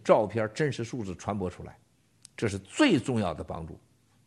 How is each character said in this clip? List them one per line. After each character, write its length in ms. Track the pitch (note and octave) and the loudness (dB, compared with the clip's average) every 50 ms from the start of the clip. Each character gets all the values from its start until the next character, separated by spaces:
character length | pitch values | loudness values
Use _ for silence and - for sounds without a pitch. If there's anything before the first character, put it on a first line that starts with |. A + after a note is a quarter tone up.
| - | 4
照 220 | - F3+ C3+ A2 | 6 6 6 6
片、 220 | F#2+ F#2+ A2+ G#2+ G#2+ - | 2 0 -2 -2 -2 -2
真 180 | - D#3 C#3+ | -2 -2 -2
实 140 | B2 - A#2 | -2 -4 -6
数 180 | A2+ - C3 G#2+ | -6 -6 -8 -8
字 120 | F#2+ F2 | -8 -8
传 220 | D#2+ - - G#2 | -8 -6 -4 -4
播 120 | G#2 F#2 F2+ | -2 -4 -4
出 160 | - - - | -6 -8 -14
来， 140 | C#2 - - _ _ _ _ _ _ _ _ _ - _ | -16 -18 -20 _ _ _ _ _ _ _ _ _ -20 _
这 100 | - - | -4 -4
是 120 | G#2+ G2 G2 | -2 -2 -4
最 420 | F#2+ - - - D4+ C#4 F#3+ C3 | -8 -10 0 4 4 6 6 4
重 180 | - - B2+ A2+ | 2 0 -2 0
要 140 | G#2 F2 D#2+ | 0 -2 -4
的 100 | - - | -6 -8
帮 240 | - F#2 F2 E2 | -10 -8 -10 -10
助， 140 | D#2+ E2 - _ _ _ _ _ _ _ _ _ | -12 -14 -16 _ _ _ _ _ _ _ _ _